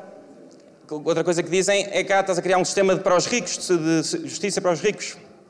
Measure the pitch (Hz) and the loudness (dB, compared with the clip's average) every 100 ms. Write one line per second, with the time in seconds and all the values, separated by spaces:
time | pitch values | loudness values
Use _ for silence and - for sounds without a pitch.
0 | - - - - - - - - - 151 | -18 -20 -20 -20 -20 -20 -20 -20 -12 -6
1 | 147 165 170 170 151 185 185 202 - 180 | -2 0 2 0 0 0 2 2 0 -2
2 | 185 196 190 175 180 185 180 - 190 185 | 2 2 2 0 2 2 2 2 2 2
3 | 196 180 165 240 - - - 175 156 160 | 4 2 2 -2 -4 -6 0 0 2 0
4 | 147 170 151 - 202 190 180 160 202 - | 0 -4 -6 -6 -4 -2 0 0 0 -4
5 | - - - - - | -8 -14 -20 -20 -20